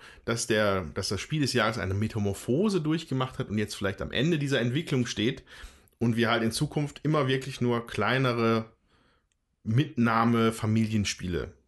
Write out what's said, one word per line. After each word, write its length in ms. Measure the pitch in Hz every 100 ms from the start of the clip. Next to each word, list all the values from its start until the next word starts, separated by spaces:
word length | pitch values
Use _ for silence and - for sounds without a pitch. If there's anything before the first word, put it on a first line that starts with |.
| - - -
dass 200 | 113 -
der, 360 | 110 104 95 80
dass 140 | 65 98
das 120 | 98
Spiel 200 | - 156
des 140 | 131
Jahres 240 | 120 110 113
eine 160 | 92
Metamorphose 840 | 95 107 113 101 95 - 131 214 190
durchgemacht 560 | 151 160 - 131 127 -
hat 100 | 127
und 80 | 107
jetzt 160 | 104
vielleicht 280 | - 98 95
am 100 | -
Ende 260 | 98 151 160
dieser 220 | 143 131
Entwicklung 460 | 120 135 170 135 120
steht 360 | - 110 - - - - - _ -
und 180 | 117 113
wir 140 | 113
halt 120 | 117
in 100 | 113
Zukunft 480 | - 147 - 143 -
immer 260 | 143 156 131
wirklich 320 | 131 135 -
nur 260 | 123 117 113
kleinere 800 | - 104 127 131 120 113 113 113 _ _ _ _ _ _ _ _ _
Mitnahme-Familienspiele 1900 | - 117 156 - 117 113 117 117 113 113 110 110 110 110 98 - 90 82 60 -